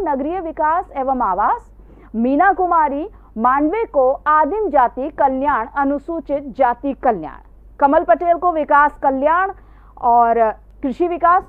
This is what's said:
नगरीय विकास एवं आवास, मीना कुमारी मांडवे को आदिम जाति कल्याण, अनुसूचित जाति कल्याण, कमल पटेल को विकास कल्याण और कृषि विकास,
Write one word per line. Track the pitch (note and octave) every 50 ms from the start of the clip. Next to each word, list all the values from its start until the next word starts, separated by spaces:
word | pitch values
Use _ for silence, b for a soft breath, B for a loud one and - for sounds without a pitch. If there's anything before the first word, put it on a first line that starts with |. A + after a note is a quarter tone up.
नगरीय | G4 D#4 C#4+ B3+ C4+ D4+ F4+ F#4+
विकास | E4 E4 D4+ - D#4 D4+ D#4+ F4+ G4 - -
एवं | C#4 C4 C4 C4 B3
आवास, | A#3 G3 F#3 F#3+ G#3+ C4 A4 A#4+ - - - b b b b b b b b
मीना | G#3+ A#3 B3+ C#4 C#4+ F4+ G4 F#4
कुमारी | - F#4 F4 F4 E4 D#4 D4 C#4+ C#4+ E4 A4 b b b b b G#3+
मांडवे | A3+ B3 C4 C#4+ D4+ D4+ F#4+ A4+ A#4
को | A4 - C#4+ C4 B3+ C#4 - - D4
आदिम | D4+ D#4 D#4 C#4+ F#4+ A4 G#4+ E4+
जाति | D4 C#4+ B3 A#3 - B3 C4 D#4+
कल्याण, | - - D4 C4+ C4 C4 C#4 D4 C#4 A3+ A3+ C#4
अनुसूचित | - C#4 C#4 C#4 C#4+ C#4 - - E4 D4+ C#4 - C#4+ D4 C#4+ C#4 G3 -
जाति | C4+ A#3+ A#3+ A#3+ - C#4 B3
कल्याण, | - - B3+ A3+ E3+ D#3 C#3 - - - - - - - - - -
कमल | C#4+ C#4 D4 E4 F4
पटेल | - E4+ C#4 F4+ E4+ E4+ D4+
को | F4+ F4+
विकास | E4 D#4 D4 - D4+ C#4+ D4 C#4+ - -
कल्याण | - C#4 C4+ C4 C#4 D4+ D#4+ F4+ F#4+ G4 F#4 b b b b b b b b b
और | - B3 A#3 A#3+ A#3 A#3 A3+ A#3 A3+ A3 - - - - - - -
कृषि | C4+ A#3+ - F4 F4
विकास, | F4 D4 E4+ E4+ F4 F#4+ F#4